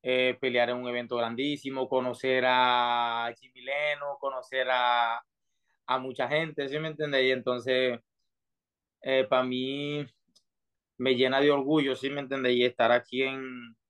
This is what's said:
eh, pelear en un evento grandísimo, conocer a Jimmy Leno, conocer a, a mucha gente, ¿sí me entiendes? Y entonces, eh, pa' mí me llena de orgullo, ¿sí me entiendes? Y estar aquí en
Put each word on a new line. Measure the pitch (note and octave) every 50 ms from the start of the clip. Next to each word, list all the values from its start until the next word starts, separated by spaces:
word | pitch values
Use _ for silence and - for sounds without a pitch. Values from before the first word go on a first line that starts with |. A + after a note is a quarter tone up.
eh, | _ B2 B2+ B2+ B2+ B2+ B2 B2
pelear | - C3 A#2+ B2 A#2+ A#2+
en | B2
un | B2 B2 B2
evento | A#2+ B2 A#2+ A2+ B2
grandísimo, | A#2+ A#2 A#2 A#2 A#2 C3+ D3 D3 C#3+ - C#3 C3+ C3 C3 -
conocer | C3+ C3 B2+ B2+ A#2+ - - C3 C3 C3 B2+
a | B2+ B2+ B2+ B2+ B2 B2 B2 B2 A#2+ A#2+ A#2+ A#2+ A#2 A#2 A#2 A#2 A#2+ A#2 _
Jimmy | - B2+ _ B2+
Leno, | B2 C3 C#3 C#3+ D3+ D3 D3 C#3+ C#3+ C#3+ C#3 C#3+
conocer | C#3 C#3 C3+ B2+ B2 - C3 C3 C3 B2+
a, | B2+ B2 B2 B2 A#2+ A#2+ A#2 A#2 A#2 A#2+ - _ _ _ _ _ _ _ _ _ _ _ _
a | - B2+ C3
mucha | B2+ C3 B2 - B2+ B2
gente, | D3 D#3 E3 D#3+ C#3+ - C#3 C3+
¿sí | C3+ D3+
me | D#3+ D#3+
entiendes? | D#3 D3+ D#3 D3 C#3 C3+ C3
Y | C3
entonces, | C3 C3 A#2 C3 B2 B2 A#2 C3 B2+ B2+ C3 B2+ A#2+ A#2 _ _ _ _ _ _ _ _ _ _ _ _ _ _ _ _ _ _ _ _
eh, | - C#3 C3+ C3 C3 C3
pa' | C3+ B2+
mí | B2+ B2+ B2+ B2+ B2+ C3 C#3 C#3+ C#3+ D3 D3 D3 C#3+ C#3 _ _ _ _ _ _ _ _ _ _ _ _ _ _ _ _ _ _
me | B2 C3 B2+
llena | A#2+ C3 C3 C3 C3+
de | C#3+ D3
orgullo, | C#3+ C#3 C3+ C3+ D#3 D#3 C#3+ C3+ C3
¿sí | B2+ - C#3
me | C#3+ C#3+
entiendes? | C#3 B2+ C#3 C3+ C3 B2 B2
Y | A#2+ B2
estar | B2 - - A#2 A2+
aquí | A#2+ B2 - - - B2+
en | C3+ C3+ C3+ C3+ C3 C3 B2+ B2 A#2+ A#2 A2+ _ _